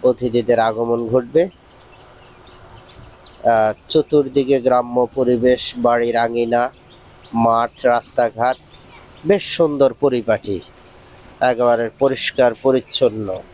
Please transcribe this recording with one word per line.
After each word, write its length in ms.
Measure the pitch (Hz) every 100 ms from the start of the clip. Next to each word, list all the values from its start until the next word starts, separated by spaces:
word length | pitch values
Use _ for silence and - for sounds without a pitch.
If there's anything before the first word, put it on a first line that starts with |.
অতিথিদের 560 | 127 123 123 120 113 117
আগমন 500 | 113 110 117 117 117
ঘটবে। 360 | 127 120 147
আহ, 2250 | 185 - - - - - - - - - - - - - - - - - - - 117 113 110 104 -
চতুর্দিকে 720 | 160 147 151 135 131 131 135
গ্রাম্য 460 | 123 123 120 120 123
পরিবেশ, 580 | - 123 123 123 123 - 123
বাড়ির 400 | 120 120 117 117
আঙিনা, 540 | 117 117 117 120 123 - - - - - -
মাঠ, 520 | 117 117 113 117 - 127
রাস্তাঘাট 720 | 120 - - 120 110 123 131 - - - - - - 156
বেশ 160 | 202
সুন্দর 520 | - - 165 147 135 117
পরিপাটি, 600 | 143 123 113 107 - 92 - - - - - - - -
একেবারে 500 | 127 117 123 117 117 -
পরিষ্কার 540 | 135 131 - - 123 113
পরিচ্ছন্ন 760 | 135 131 123 - 123 110 101 92 -